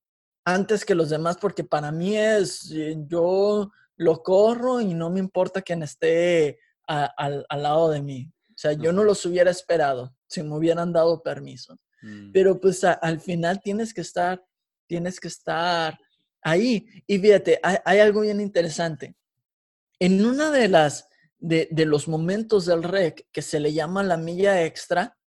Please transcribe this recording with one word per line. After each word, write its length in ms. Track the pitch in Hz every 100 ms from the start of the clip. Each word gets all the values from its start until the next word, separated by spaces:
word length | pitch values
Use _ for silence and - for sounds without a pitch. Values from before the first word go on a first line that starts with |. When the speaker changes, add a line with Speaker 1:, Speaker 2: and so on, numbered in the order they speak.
| _ _ _ _
Speaker 1:
antes 400 | 170 185 190 208
que 100 | -
los 140 | 180 156
demás, 300 | 156 165 180
porque 240 | 202 -
para 260 | 160 151 147
mí 280 | 160 185 214
es, 520 | 214 214 180 - -
eh, 240 | 156 151 160 147
yo 600 | 170 170 190 202 208 202 _ _ -
lo 260 | 196 240
corro 600 | - 185 214 240 254 247
y 100 | 202
no 160 | 165 165
me 120 | 190
importa 420 | 190 180 185 190
quién 200 | 190 170
esté 760 | 147 - 160 165 175 170 147 - _ _ -
a-, 200 | 151 143 -
al, 300 | 143 143 -
al 140 | 143
lado 260 | 147 156 165
de 120 | 147
mí. 280 | 143 131 123 _ _
O 80 | -
sea, 140 | 151
yo 180 | 151 160
no 80 | 185
Speaker 2:
Ujú. 80 | 214
Speaker 1:
los 160 | 190
hubiera 260 | 175 175 180
esperado 640 | 175 - 170 143 127 127 - _
si 140 | -
me 120 | 151 151
hubieran 360 | 165 165 175
dado 300 | 170 165 165
permiso. 560 | 151 143 139 131 - - _ _
Speaker 2:
Mm. 280 | 110 104 101
Speaker 1:
Pero, 280 | 190 190 185
pues, 240 | 190 180
a-, 80 | 180
al 280 | - 165 160
final 400 | 180 175 170 196
tienes 320 | 196 202 226
que 100 | 185
estar, 420 | 170 180 175 180 _ _ _ _ -
tienes 320 | 170 175 180
que 100 | 170
estar 680 | - - 160 175 170 160 160 _ _ _ _
ahí. 440 | 156 175 247 214 - - -
Y 100 | 202
fíjate, 400 | 208 196 - -
hay, 140 | 175 190
hay 140 | 165 196
algo 200 | 214 208
bien 200 | 214 202
interesante. 760 | 202 185 170 151 170 156 - - _ _ _ _ _ _ _ -
En 260 | 180 190
una 260 | 226 269 311
de 160 | 285 208
las, 400 | 170 147 - - _ _ _
de, 280 | 175 160 165
de 140 | 160 156
los 200 | 147 165
momentos 600 | 160 165 202 220 208 175
del 180 | 170
rec 420 | 170 196 165 - -
que 100 | -
se 160 | 147 151
le 140 | 151
llama 320 | 156 156 190
la 120 | 196 165
milla 460 | 165 175 196 185
extra, 540 | 160 - - 175 214 _